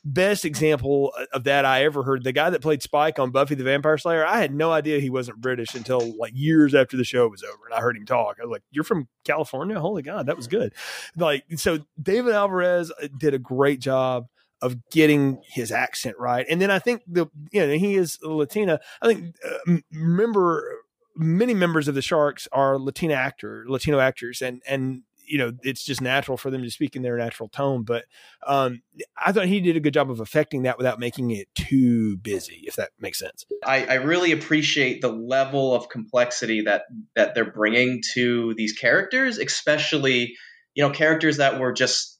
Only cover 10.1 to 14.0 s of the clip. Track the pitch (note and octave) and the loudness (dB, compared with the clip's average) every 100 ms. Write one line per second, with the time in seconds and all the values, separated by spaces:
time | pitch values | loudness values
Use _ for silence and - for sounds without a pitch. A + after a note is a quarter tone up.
10.1 | G3 C3 D#3+ A#2+ - G#2+ - - - - | -6 -4 -6 -4 -4 -4 -6 -14 -14 -14
11.1 | D#3+ E3+ C#3 _ E3 G3 D#3+ - - D#3 | -2 0 0 _ -2 0 -2 -4 -8 0
12.1 | G#3+ B3 G#3 G3+ F#3 F3+ F3+ E3 - D3 | 2 2 2 2 2 2 0 -2 -8 -12
13.1 | C#3 D3+ C3+ B2 C3 C#3 C3+ C3 C3 | -2 0 0 -4 2 2 2 0 0